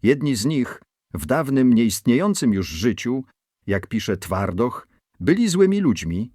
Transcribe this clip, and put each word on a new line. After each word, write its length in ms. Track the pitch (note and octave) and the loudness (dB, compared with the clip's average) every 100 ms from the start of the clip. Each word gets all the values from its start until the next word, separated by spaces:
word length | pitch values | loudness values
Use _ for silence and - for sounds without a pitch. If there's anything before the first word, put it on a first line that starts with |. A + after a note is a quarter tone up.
Jedni 320 | G#2 C#3+ D3 B2 | 2 2 0 -2
z 100 | A#2 | -2
nich, 360 | D#3 A#2+ - _ _ _ | -2 -4 -8 _ _ _
w 120 | - A2+ | -10 -2
dawnym, 480 | C#3 C#3 C3+ B2+ | -2 0 2 4
nieistniejącym 800 | A2+ A#2 - - B2 G3+ G3+ B2 | 4 4 0 0 2 2 0 0
już 140 | G2 E2+ | 0 -2
życiu, 560 | D#2+ A2+ G2 A#2 C3 C3 _ _ _ - | -2 -2 -2 -4 -6 -8 _ _ _ -4
jak 200 | G2 - | -4 -2
pisze 300 | A2+ G2 F#2 | -6 -4 -6
Twardoch, 720 | - F#2+ G2 F#2 A#2+ - - _ _ _ | -4 -4 -4 -2 -4 -4 -16 _ _ _
byli 300 | F2+ F#3+ A3+ | 0 2 2
złymi 300 | F3 F#3+ G3+ | 4 4 4
ludźmi 520 | F3 G#2 D#2+ E2+ A#2+ | 2 0 -2 -4 -6